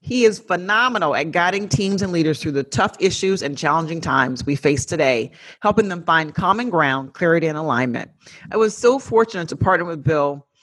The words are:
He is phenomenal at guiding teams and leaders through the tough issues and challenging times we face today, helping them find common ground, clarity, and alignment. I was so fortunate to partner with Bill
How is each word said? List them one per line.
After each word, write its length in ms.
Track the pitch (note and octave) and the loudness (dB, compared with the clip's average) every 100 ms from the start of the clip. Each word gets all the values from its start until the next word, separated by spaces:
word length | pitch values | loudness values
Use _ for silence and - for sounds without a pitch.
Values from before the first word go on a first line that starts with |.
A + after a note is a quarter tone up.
He 240 | - B3 | -4 2
is 140 | A3+ F#3+ | 2 2
phenomenal 760 | - F3+ F#3 G#3+ B3+ A3+ D#3+ A#2+ | -4 -4 0 0 2 0 0 0
at 160 | D#3 | 0
guiding 340 | F3 F3 G3 G3+ | 0 0 0 -2
teams 360 | - G3 G3 | -2 0 -2
and 100 | F#3+ | -2
leaders 260 | F3 D#3+ D3+ | 0 0 0
through 140 | E3 | -4
the 100 | C#3 | -4
tough 320 | C3+ - G#3 - | -4 0 0 2
issues 420 | F#3+ - F#3+ F#3+ | -2 0 -2 -2
and 140 | C#3+ C#3 | -4 -2
challenging 460 | D#3 D#3 D#3+ E3 | 0 0 -2 -6
times 420 | D#3 C3+ B2+ B2+ | -2 2 2 -2
we 100 | C3 | -4
face 300 | C#3+ D3+ C#3+ | 0 0 0
today, 460 | - E3 C#3+ B2 B2 - - - | -2 0 2 2 -2 -12 -20 -4
helping 280 | G#3 G#3 G#3 | 0 2 0
them 160 | F3 | -2
find 300 | E3 D#3+ D#3 | 2 2 2
common 340 | - F#3 G3+ B3 | -2 0 0 0
ground, 460 | F3 C#3+ C3+ C3+ | 2 2 0 -4
clarity, 320 | - E3+ E3 D#3+ | -2 2 2 0
and 100 | D3+ | -4
alignment. 540 | D#3 A#2+ B2+ A#2+ - _ - - - | -2 0 0 -4 -8 _ -20 -20 -6
I 60 | G#3+ | 0
was 180 | A3 G3+ | 0 2
so 220 | A#3+ C4+ | 2 2
fortunate 500 | - A3+ A3+ G3 E3 | 0 2 2 -2 -8
to 80 | - | -2
partner 300 | F#3 F#3 F3 | 2 2 0
with 180 | E3 | -4
Bill 420 | C#3 D#3 C#3+ C#3+ _ _ | 0 0 0 -4 _ _